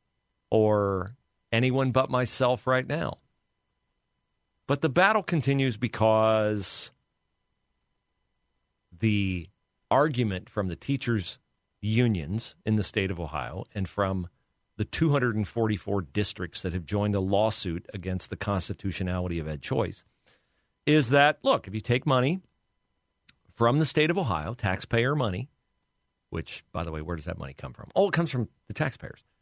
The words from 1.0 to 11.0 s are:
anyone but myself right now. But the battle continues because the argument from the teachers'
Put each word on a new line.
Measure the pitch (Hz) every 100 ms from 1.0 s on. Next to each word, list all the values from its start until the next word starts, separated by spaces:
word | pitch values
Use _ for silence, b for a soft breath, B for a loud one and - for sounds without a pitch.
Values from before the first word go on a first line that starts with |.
| 92 127 _ _ _
anyone | 113 127 127 131
but | 127 131
myself | 127 123 - 127 123 -
right | 127 127
now. | 151 - - _ _ _ _ _ _ _ _ _ _ _ _ _ _ -
But | 139
the | 156
battle | 131 196 220
continues | - 165 135 139 135 107
because | 107 - 110 110 110 110 107 107 95 - - - _ _ _ _ _ _ _ _ _ _ _ _ _ _ _ _ _ _ _ 87
the | 110 104 98 92 82 _ _ _ -
argument | 123 156 123 113 92 -
from | - 95
the | 82
teachers' | - 139